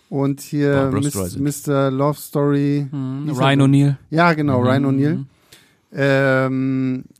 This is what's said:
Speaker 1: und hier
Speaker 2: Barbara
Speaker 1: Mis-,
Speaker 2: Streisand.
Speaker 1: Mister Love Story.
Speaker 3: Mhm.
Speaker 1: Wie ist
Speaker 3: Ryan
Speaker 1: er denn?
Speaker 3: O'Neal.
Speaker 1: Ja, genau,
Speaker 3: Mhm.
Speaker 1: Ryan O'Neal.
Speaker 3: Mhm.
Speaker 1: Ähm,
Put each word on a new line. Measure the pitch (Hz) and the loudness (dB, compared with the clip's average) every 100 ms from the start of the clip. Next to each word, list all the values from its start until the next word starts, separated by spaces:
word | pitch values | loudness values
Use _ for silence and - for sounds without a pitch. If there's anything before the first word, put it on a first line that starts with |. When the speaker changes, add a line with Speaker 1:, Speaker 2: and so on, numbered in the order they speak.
| - | -8
Speaker 1:
und | 139 139 135 | -2 -2 -4
hier | - 147 143 | -6 -2 0
Speaker 2:
Barbara | 139 135 135 | 2 0 0
Speaker 1:
Mis-, | 143 | -2
Speaker 2:
Streisand. | 101 92 135 | -4 -6 -4
Speaker 1:
Mister | 143 143 147 139 135 | -4 -4 -2 0 0
Love | 131 147 143 | 0 -2 -2
Story. | - 151 143 143 143 143 135 | -6 -2 0 0 0 -2 -4
Speaker 3:
Mhm. | 143 131 135 151 | -6 -6 -6 -6
Speaker 1:
Wie | |
ist | 127 | 0
Speaker 3:
Ryan | 135 139 | 2 4
Speaker 1:
er | 135 | 4
denn? | |
Speaker 3:
O'Neal. | 139 143 139 - | 4 4 0 -4
Speaker 1:
Ja, | 156 170 | 2 2
genau, | 156 147 127 | 2 0 2
Speaker 3:
Mhm. | 127 | 2
Speaker 1:
Ryan | 135 139 | 2 2
O'Neal. | 135 147 139 | 0 0 -2
Speaker 3:
Mhm. | 139 _ _ - _ _ _ | -8 _ _ -20 _ _ _
Speaker 1:
Ähm, | 147 139 135 135 131 131 131 131 131 131 131 - | -2 0 2 2 2 0 -2 -2 -2 -2 -4 -10